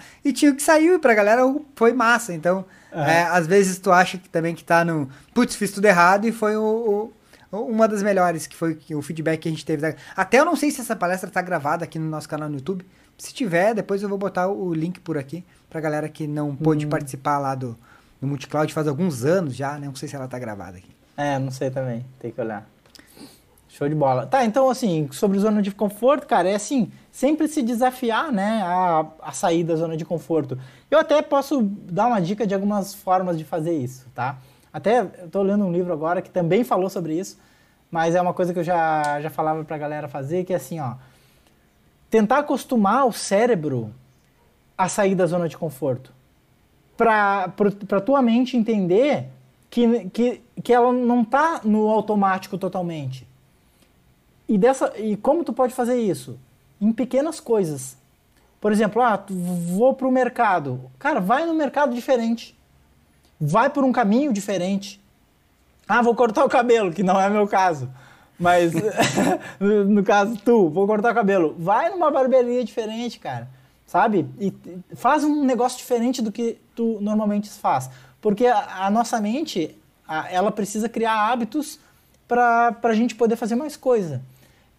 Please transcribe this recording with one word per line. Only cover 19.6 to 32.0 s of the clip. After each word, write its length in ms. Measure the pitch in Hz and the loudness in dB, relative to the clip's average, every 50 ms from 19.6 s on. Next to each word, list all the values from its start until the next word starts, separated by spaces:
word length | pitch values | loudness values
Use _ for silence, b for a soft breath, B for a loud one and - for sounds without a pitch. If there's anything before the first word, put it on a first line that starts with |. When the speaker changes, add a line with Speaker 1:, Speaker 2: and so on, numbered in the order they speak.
| 139 139 147 147 | -8 -8 -8 -8
Speaker 1:
né? 80 | 143 | -10
Não 80 | 139 131 | -12 -12
sei 100 | - 156 139 | -12 -12 -12
se 60 | 143 | -10
ela 140 | 139 131 131 | -10 -10 -10
tá 100 | 131 127 | -10 -10
gravada 380 | 127 110 104 98 87 95 92 95 | -10 -10 -10 -12 -14 -16 -16 -18
aqui. 120 | - - _ _ _ _ _ | -20 -20 _ _ _ _ _
Speaker 2:
É, 220 | 143 143 143 139 131 | -6 -4 -2 -2 -2
não 120 | 135 135 | -4 -6
sei 200 | 127 - 143 131 | -6 -6 -6 -4
também, 340 | 131 139 131 127 117 113 127 - - - | -4 -4 -6 -4 -6 -8 -10 -14 -16 -14
tem 100 | - 117 | -12 -10
que 100 | - - | -8 -6
olhar. 260 | 117 110 107 101 104 - _ _ _ B B B B B B B B B B B B B _ _ _ _ | -6 -6 -6 -10 -12 -16 _ _ _ B B B B B B B B B B B B B _ _ _ _
Show 200 | - - 143 147 | -8 -6 -4 -2
de 60 | 156 | 0
bola. 320 | 151 139 135 127 127 120 | 2 2 2 2 0 0
Tá, 180 | 131 269 269 247 | 0 0 2 2
então 240 | 220 208 269 269 262 | 2 2 2 2 2
assim, 380 | 240 - 247 196 165 156 151 131 | 2 0 0 0 0 0 -2 -4
sobre 260 | - - 220 196 196 196 | -4 -2 0 0 2 2
zona 220 | 202 220 208 214 | 2 2 2 0
de 80 | 196 202 | 0 -2
conforto, 560 | 196 - 220 196 202 - 233 262 294 285 - | -2 -4 -4 -4 -4 0 2 2 2 2 0
cara, 220 | - 240 190 170 185 | 0 0 2 2 2
é 60 | 208 | 0
assim, 360 | 202 - - 294 254 185 B B B B B | -2 -4 -2 -2 -2 -2 B B B B B
sempre 340 | _ - 254 285 311 311 311 | _ -2 0 0 2 0 0
se 160 | 302 - 311 | -2 0 -2
desafiar, 720 | 240 226 247 220 254 254 254 - 254 226 214 240 311 311 | -2 -2 0 0 0 0 0 -2 -4 -2 -2 -2 -2 -2
né, 300 | 226 190 196 208 226 220 185 | -2 -2 0 0 -2 -2 -2
a, 400 | 175 180 185 185 180 160 156 156 156 - - | -2 0 0 2 2 2 0 0 -2 -8 -16
a 120 | - 156 | -16 -14
sair 320 | - - 202 180 165 170 170 | -6 -2 0 0 2 2 2
da 120 | 160 165 | 0 0
zona 200 | 156 170 165 165 156 | -2 -2 -4 -4 -6
de 60 | 165 | -6
conforto. 540 | - 180 156 - - 165 151 143 - 127 127 B B B B B _ | -6 -6 -8 -4 -2 -2 -2 -2 -4 -8 -10 B B B B B _
Eu 80 | 277 320 | 2 2
até 220 | 311 320 285 302 | 2 4 2 0
posso 400 | 302 - 294 277 269 - 311 262 | 2 0 -2 -2 0 0 0 0
dar 440 | 214 196 202 196 - - 170 190 | 0 -2 -4 -8 -10 -6 -2 0